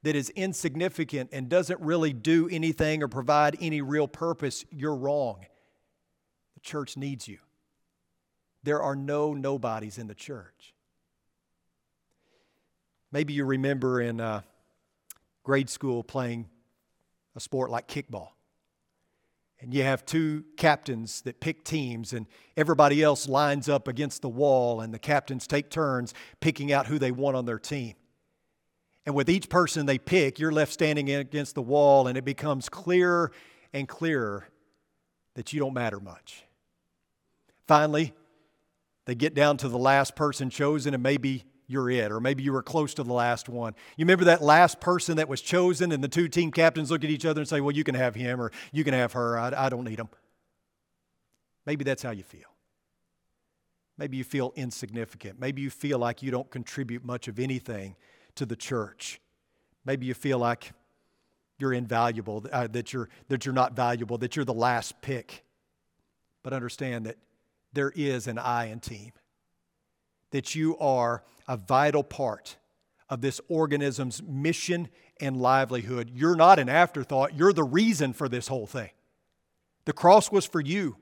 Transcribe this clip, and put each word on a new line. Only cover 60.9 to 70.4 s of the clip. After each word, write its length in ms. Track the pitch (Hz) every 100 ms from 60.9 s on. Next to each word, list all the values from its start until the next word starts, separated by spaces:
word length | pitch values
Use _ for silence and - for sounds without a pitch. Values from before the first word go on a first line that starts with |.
| _ _ _ _ _ _ _
you're 140 | 135
invaluable, 720 | 123 120 117 117 113 107 107 107
uh, 180 | 139 120
that 260 | 117 113
you're, 160 | 131 113 - _
that 180 | 135 139
you're 80 |
not 220 | 127 127 117
valuable, 420 | 120 120 113 120
that 180 | 123 -
you're 80 | 131
the 80 |
last 480 | 113 120 123 - -
pick. 420 | - 131 - - _ _ _ _ _ _ _ _ _ _
But 100 | 127
understand 540 | 131 120 - 135 120 110
that 100 | - _ _ _ _ _
there 180 | 139 143
is 340 | 160 143 127 117
an 100 | 113
I 280 | 123 120 113
in 140 | 113
team, 320 | - 113 107 - _ _ _ _ _ _ _ _ _ _ _
that 240 | 139